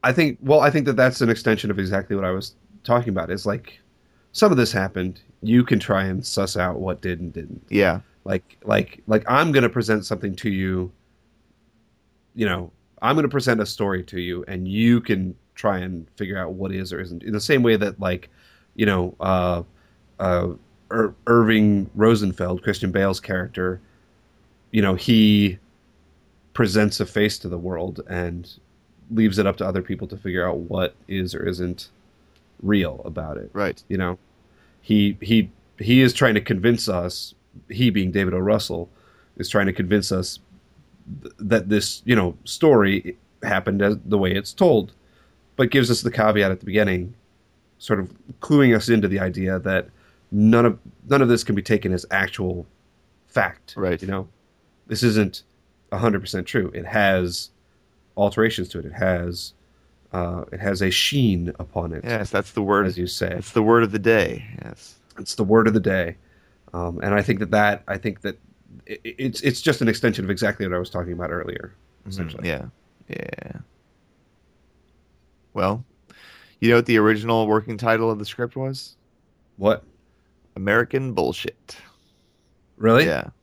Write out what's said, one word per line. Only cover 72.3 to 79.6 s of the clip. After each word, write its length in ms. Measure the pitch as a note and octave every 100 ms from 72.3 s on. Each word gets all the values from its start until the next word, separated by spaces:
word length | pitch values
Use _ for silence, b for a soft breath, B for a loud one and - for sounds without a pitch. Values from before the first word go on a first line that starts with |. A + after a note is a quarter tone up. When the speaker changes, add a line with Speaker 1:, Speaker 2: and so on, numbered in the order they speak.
| C2 F2
Speaker 2:
Yeah. 180 | D2 - _ _ _ _
Yeah. 520 | - - - - - - _ _ _ _ _ _ _ _ _ _ _ _ _ _ _ _ _ _
Well, 300 | - F#2+ G#2+ B2+ _ _ b b b b b
you 100 | A2
know 60 | A#2
what 100 | A2+
the 120 | A2+
original 480 | G#2+ G#2+ A2+ A2+ G#2+
working 300 | G#2+ A2 A2
title 320 | A2+ A2+ A2+
of 80 | G#2+
the 60 |
script 320 | G#2 - A#2+ -
was? 400 | C3 C3 - _ _ _ _ _ _
Speaker 1:
What? 280 | _